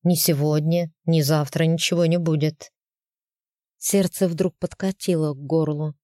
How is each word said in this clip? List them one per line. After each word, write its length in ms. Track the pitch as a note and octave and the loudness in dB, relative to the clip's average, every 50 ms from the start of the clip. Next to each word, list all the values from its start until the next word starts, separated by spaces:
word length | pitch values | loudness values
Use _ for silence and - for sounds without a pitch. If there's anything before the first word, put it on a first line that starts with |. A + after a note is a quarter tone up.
Ни 120 | - E3+ F3+ | 2 2 2
сегодня, 760 | D#3 - - D#3+ C#3 D3 D3+ D3+ D#3 D3+ D#3+ E3+ F3 E3+ D#3+ _ _ _ | 2 2 0 0 2 2 2 2 2 0 0 0 0 -2 -4 _ _ _
ни 160 | E3 E3 D#3+ | 0 2 2
завтра 440 | D3 C3+ D#3+ D3+ D3 C#3 - - E3 | 2 2 2 0 0 -2 -2 0 2
ничего 420 | D#3+ E3 E3 - - F3+ E3+ F3 | 2 2 0 0 -2 0 2 2
не 120 | D#3+ E3+ F3 | 2 2 2
будет". 520 | E3 E3 D#3 D3+ D3 D#3 D3+ _ - - _ _ _ _ _ _ _ _ _ _ _ _ _ _ _ _ _ _ _ _ _ | 2 0 0 0 0 -2 -4 _ -20 -20 _ _ _ _ _ _ _ _ _ _ _ _ _ _ _ _ _ _ _ _ _
Сердце 520 | _ - - - G3 F#3+ F3+ - - G3 F3 | _ -4 0 0 2 2 0 0 -2 -2 -2
вдруг 280 | E3+ D3+ F3 F3 _ _ | 0 -2 -2 -4 _ _
подкатило 760 | - F3 - _ - F#3+ F#3+ _ - - F3+ D#3+ D#3 D3+ D3 | -10 -10 -8 _ -6 -6 -6 _ -2 -2 0 0 0 -2 -4
к 40 | C3+ | -6
горлу 560 | C#3+ C#3 D#3+ E3 D#3 D3+ D3+ D3 D#3 D3+ D3 _ | -4 0 0 0 2 0 -2 -4 -6 -6 -8 _